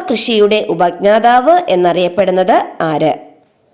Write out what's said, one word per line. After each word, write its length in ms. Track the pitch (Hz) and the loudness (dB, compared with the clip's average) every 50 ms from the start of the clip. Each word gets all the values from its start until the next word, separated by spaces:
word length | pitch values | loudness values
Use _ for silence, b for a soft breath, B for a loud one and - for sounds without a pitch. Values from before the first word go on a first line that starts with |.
| 359 - | 0 -2
കൃഷിയുടെ 500 | 247 220 - - 226 208 208 202 214 214 - - 165 | -4 -2 -2 -2 0 2 2 2 2 0 -2 -2 -2
ഉപജ്ഞാതാവ് 840 | 165 180 175 165 - 190 202 214 226 220 240 240 254 247 302 339 359 349 359 185 | -2 -2 -2 -2 0 0 2 2 2 2 2 2 2 4 2 2 2 2 0 0
എന്നറിയപ്പെടുന്നത് 840 | 180 180 175 170 180 180 175 175 202 196 185 185 185 185 185 262 349 - - - - 165 160 | 0 0 0 0 0 -2 -2 0 -2 -2 0 0 0 2 2 2 0 0 -4 -6 -6 -4 -4
ആര്? 220 | 156 147 156 156 - - - - - _ _ _ _ _ _ _ | -2 -2 -2 -2 -2 -4 -10 -20 -20 _ _ _ _ _ _ _